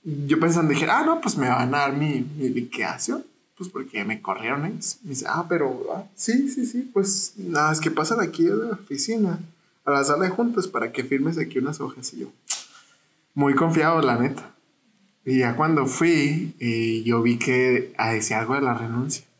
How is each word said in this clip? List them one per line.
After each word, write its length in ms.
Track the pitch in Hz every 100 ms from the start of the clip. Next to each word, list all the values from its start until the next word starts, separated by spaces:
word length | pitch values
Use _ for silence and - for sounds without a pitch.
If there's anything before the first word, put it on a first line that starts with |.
yo 360 | 165 143 139 160
pensando, 320 | 165 170 160
dije, 140 | 135 160
"Ah, 140 | 247 311
no, 140 | 330
pues 180 | 226 180
me 120 | 127
van 240 | 123 123 147
a 40 |
dar 140 | 139 139
mi, 280 | 151 135 123 151
mi 100 | 131
liquidación, 720 | 120 120 - 87 - - 285 - _ _ _
pues 120 | 180
porque 360 | 131 131 107 104
me 160 | 110
corrieron 440 | - 95 113 143 156
ellos". 320 | - - -
Me 60 | 196
dice, 160 | 135 170
"Ah, 180 | 165 165
pero, 340 | 170 139 - -
ah, 120 | 196 - -
sí, 320 | - 247 277
sí, 160 | - 240
sí, 240 | 247 -
pues 400 | 202 196 - - 214
nada, 360 | 185 151 156
es 80 | 156
que 100 | 160
pasan 300 | - 160 226
aquí 260 | 175 - 170
a 60 | 208
la 160 | 233 196
oficina, 640 | - 139 - 226 196 160 - _ _ _ -
a 60 |
la 120 | 143
sala 200 | 139 147 185
de 40 |
juntas 380 | 185 233 220 -
para 240 | 120 117
que 100 | -
firmes 340 | 120 139 151 160
aquí 220 | 135 127
unas 220 | 135 151
hojas". 320 | 131 - 123
Y 60 | -
yo, 100 | - _ _ - - - _ _ _ _ _
muy 200 | 143 139 139
confiado, 460 | 165 165 156 165
la 160 | 135 120
neta. 340 | 131 139 - _ _ _ _ _ _ _ 131
Y 140 | 131
ya 180 | 123 120
cuando 280 | 156 151 127
fui, 680 | - 165 156 139 160 170 -
eh, 440 | 120 113 113 110 113
yo 160 | 117
vi 160 | 120 117
que, 560 | 131 127 127 123 - -
ah, 160 | 113
decía 260 | 110 107 110
algo 160 | 113 135
de 60 |
la 120 | 135
renuncia. 520 | 117 113 117 139 - _